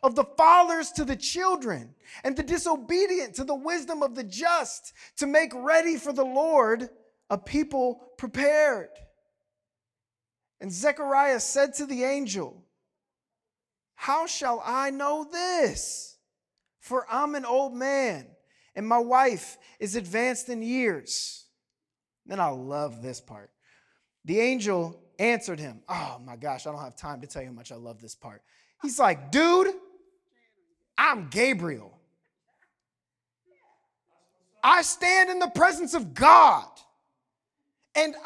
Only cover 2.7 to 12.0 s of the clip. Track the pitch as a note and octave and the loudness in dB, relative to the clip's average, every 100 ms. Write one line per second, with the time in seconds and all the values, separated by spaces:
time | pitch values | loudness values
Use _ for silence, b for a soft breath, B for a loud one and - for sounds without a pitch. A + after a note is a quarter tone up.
2.7 | D4+ A#3+ F4 G4 F4+ A#3+ F3 C4+ C#4 D4+ | -4 -2 0 0 -2 -4 -10 -6 -4 -4
3.7 | F4 C#4+ D#4 C#4 A#3+ G#3 G3 E4+ E4+ B3+ | -6 -6 -4 -4 -4 -12 -4 0 0 -2
4.7 | - - B B - C#4 D4+ E4 B3+ C4+ | -10 -18 B B -8 2 2 2 -4 2
5.7 | D#4+ E4 D4 C#4+ C4+ C4 C4 D#4+ D4+ A3 | 2 2 -4 -4 -2 -2 0 2 4 4
6.7 | A3+ B3 - _ _ - G3+ - D4 D4+ | 0 -4 -14 _ _ -6 -6 -4 -4 -2
7.7 | C4+ B3 A#3+ - - A#3+ B3+ C#4+ D4+ D4 | -2 -2 -4 -14 -14 -10 0 2 4 4
8.7 | A3 D#3+ - - _ _ _ _ _ _ | 2 -6 -18 -20 _ _ _ _ _ _
9.7 | _ _ _ _ _ _ _ _ _ G3 | _ _ _ _ _ _ _ _ _ -12
10.7 | F3 C#4+ D4 C#4 C4+ C#4+ B3+ - C#4 C#4 | -2 0 0 0 2 2 2 0 0 0
11.7 | C#4+ C#4+ B3+ | 0 -8 -4